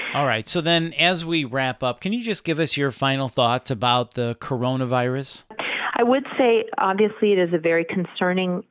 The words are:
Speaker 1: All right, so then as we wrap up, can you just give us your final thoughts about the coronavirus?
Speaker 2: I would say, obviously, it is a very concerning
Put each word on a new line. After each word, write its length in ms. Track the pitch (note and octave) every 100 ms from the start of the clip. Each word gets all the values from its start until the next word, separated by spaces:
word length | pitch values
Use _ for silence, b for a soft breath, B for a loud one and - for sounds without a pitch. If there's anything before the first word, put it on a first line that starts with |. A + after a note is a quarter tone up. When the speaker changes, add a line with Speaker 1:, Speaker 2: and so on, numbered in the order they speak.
| B
Speaker 1:
All 120 | C3+ C#3+
right, 200 | A2+ A2+
so 140 | F3
then 320 | D#3+ E3+ E3
as 300 | D3 E3+ F#3
we 200 | E3 E3
wrap 380 | C3+ C3 C3 B2
up, 180 | C3 A#2+
can 120 | F#3
you 100 | A#3
just 220 | A#3 G3+
give 160 | - D#3
us 160 | D#3+ -
your 160 | C#3
final 360 | B2 C3+ C3+ C3+
thoughts 440 | - A#2 B2+ -
about 420 | A2+ B2 B2 A#2+
the 220 | - A#2+ A#2
coronavirus? 1040 | - B2+ B2 C3 B2+ B2+ B2 B2+ C#3 - - - B B B -
Speaker 2:
I 60 |
would 240 | A#3+ C4 C#4 -
say, 280 | B3+ A3+ - -
obviously, 540 | F#3+ G3 G#3+ G#3+ G#3+
it 60 | G3
is 160 | F3
a 40 | F3
very 260 | E3 E3
concerning 800 | E3 - F3 - F3+ F#3 F#3 F3+ -